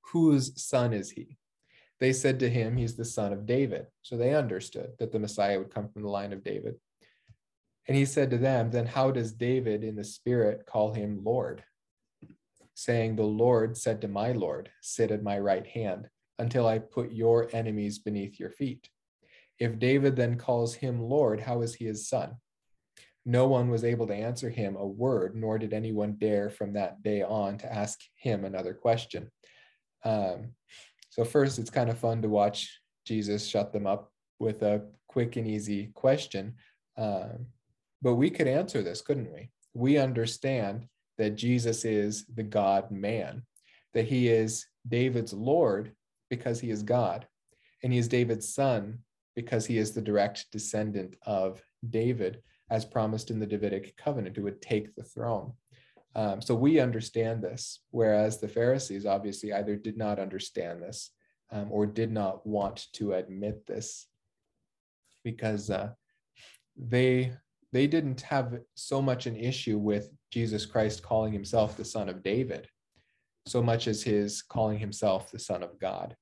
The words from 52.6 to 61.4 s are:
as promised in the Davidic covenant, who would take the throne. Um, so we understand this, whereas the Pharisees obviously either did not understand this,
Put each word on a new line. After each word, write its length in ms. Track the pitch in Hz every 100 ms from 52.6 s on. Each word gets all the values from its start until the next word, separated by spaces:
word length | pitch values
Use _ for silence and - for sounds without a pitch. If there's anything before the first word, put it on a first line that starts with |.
| _
as 160 | 113 -
promised 460 | 120 110 110 -
in 80 | 110
the 80 | 104
Davidic 500 | 104 101 98 - -
covenant, 400 | 147 135 92 107
who 60 |
would 180 | 101 98
take 340 | - 107 104 -
the 80 |
throne. 480 | 117 - 117 107 127 - _ _ _ _ _ 110
Um, 260 | 107 98
so 140 | - 117
we 240 | 139 160
understand 640 | 127 117 110 113 113 117
this, 380 | 95 - - - _
whereas 460 | 120 110 104 107 107
the 100 | 104
Pharisees 580 | 117 120 135 - 101 104
obviously 460 | 98 104 98 107
either 240 | 101 104 104
did 220 | 110 110
not 220 | 104 101
understand 600 | 95 95 - 98 85 87
this, 300 | 87 113 - _ _ _